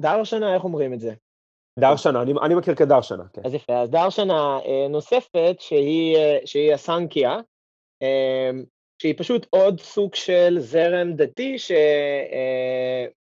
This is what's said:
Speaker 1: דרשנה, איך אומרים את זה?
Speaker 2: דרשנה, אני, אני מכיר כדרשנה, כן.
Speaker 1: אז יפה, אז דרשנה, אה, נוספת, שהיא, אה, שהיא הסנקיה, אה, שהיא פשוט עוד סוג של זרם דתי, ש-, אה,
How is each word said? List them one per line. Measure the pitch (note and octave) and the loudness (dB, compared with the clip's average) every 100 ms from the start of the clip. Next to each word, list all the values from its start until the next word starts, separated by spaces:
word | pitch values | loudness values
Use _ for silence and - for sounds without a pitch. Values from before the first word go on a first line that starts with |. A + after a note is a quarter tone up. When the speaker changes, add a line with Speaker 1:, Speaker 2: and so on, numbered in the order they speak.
Speaker 1:
דרשנה, | D3+ G#3 G#3+ A3+ G#3+ | 0 0 -2 -2 0
איך | F#3 | -2
אומרים | F3+ D#3 C3+ | -2 -4 -4
את | B2 | -4
זה? | A2+ A2 _ _ _ _ _ - | -8 -12 _ _ _ _ _ 2
Speaker 2:
דרשנה, | C3 C#3+ D#3+ B2 | 2 4 2 0
אני, | B2 C#3+ | 0 0
אני | D3+ | 0
מכיר | F3 F3 | 0 0
כדרשנה, | C#3+ C#3+ C3+ - F#2 F2+ | 2 4 4 2 -10 -12
כן. | - | -10
Speaker 1:
אז | B2+ | -8
יפה, | D3 - B2 | -8 -4 -2
אז | A#2+ | 0
דרשנה, | D#3+ F#3 A3 F#3+ D#3+ C#3+ C3+ - | 0 0 0 0 0 0 -2 -4
אה, | C3+ C#3 | -4 -2
נוספת, | D3+ - B3 - F3 E3+ F3 | -4 -2 -2 0 0 0 -2
שהיא, | - D3 C#3+ D#3+ E3 D#3+ | -2 0 2 0 2 4
אה, | D3+ C#3+ | 4 0
שהיא | C#3+ C#3+ D3+ | -2 0 2
הסנקיה, | C#3+ - E3 E3 D3+ B2 G3 A#3 _ _ _ _ _ | 0 -2 -4 -2 0 0 -2 -8 _ _ _ _ _
אה, | C3+ C3+ C3 C3 C3 C3 B2 _ _ _ | -2 0 0 -2 -4 -6 -12 _ _ _
שהיא | D#3+ D3 | -4 -4
פשוט | E3 A#3 - | -2 -2 0
עוד | F#3+ F#3+ F3+ | 2 4 0
סוג | - G#3 G3+ | -6 -4 -2
של | - - F3+ F3 F3 | -4 0 4 4 2
זרם | A#2 D#3+ E3+ F3+ F3 | 0 2 2 0 -2
דתי, | D#3 C#3+ F3+ C4+ B3+ | 0 -2 -2 -8 -8
ש-, | - D#3+ D3+ D3 C#3+ C#3 C3+ | -2 2 4 2 0 -4 -4
אה, | C3 C3 B2+ B2+ B2+ B2+ B2+ A#2+ - _ | -4 -4 -2 -4 -4 -4 -4 -8 -14 _